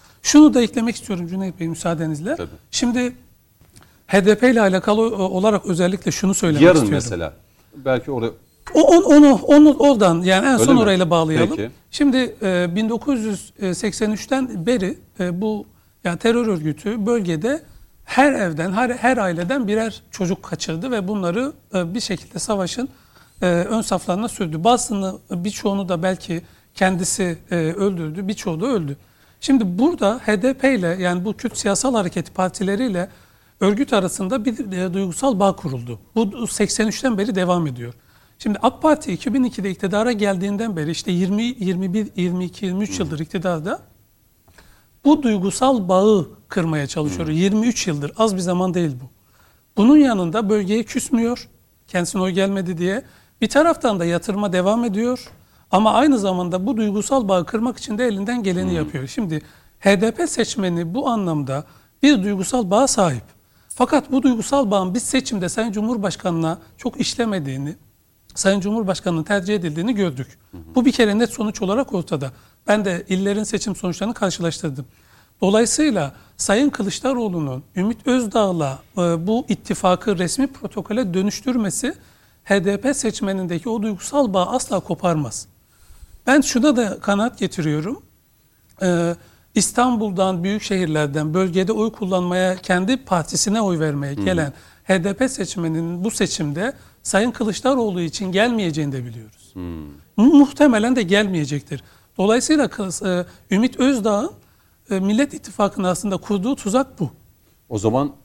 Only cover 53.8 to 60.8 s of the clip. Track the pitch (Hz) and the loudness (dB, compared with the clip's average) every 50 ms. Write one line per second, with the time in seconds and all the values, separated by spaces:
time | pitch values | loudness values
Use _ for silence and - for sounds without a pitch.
53.8 | - 240 208 175 170 170 170 175 - - 190 202 208 202 175 180 180 196 214 233 | 0 0 0 0 0 0 -2 -2 -2 -4 -4 -2 -2 0 0 0 2 2 0 0
54.8 | 240 240 185 208 233 247 254 247 - - - - _ _ _ _ _ _ - 190 | 0 -2 -2 -2 -2 -2 -4 -4 -8 -14 -20 -20 _ _ _ _ _ _ 2 4
55.8 | 220 220 208 220 277 311 269 220 196 196 185 180 180 175 175 185 185 233 254 214 | 4 4 4 4 4 4 4 2 2 0 -2 -2 -2 -2 -4 -2 -2 -2 -2 -2
56.8 | 220 208 196 208 196 - 277 269 233 190 190 180 165 - - 214 233 254 - - | -2 -2 -2 -2 -2 0 0 0 2 2 0 0 0 -2 -4 -2 -2 -2 -4 -6
57.8 | - - 214 208 254 240 202 190 202 214 247 247 202 190 180 180 185 185 175 165 | -8 -8 -4 -2 -2 -2 -2 -2 -4 -4 -4 -2 -2 -2 -2 -2 -2 -2 -2 -2
58.8 | 151 151 151 139 131 131 - - 220 165 160 151 - - - _ _ _ _ _ | -2 -4 -6 -8 -8 -8 -6 -6 -4 -4 -4 -6 -6 -10 -18 _ _ _ _ _
59.8 | - 196 202 185 214 226 226 - 349 311 - - 220 - - - 190 185 175 170 | 2 2 4 4 2 0 0 -2 -4 -4 -2 -2 -4 -2 -2 -2 -2 -2 -2 -2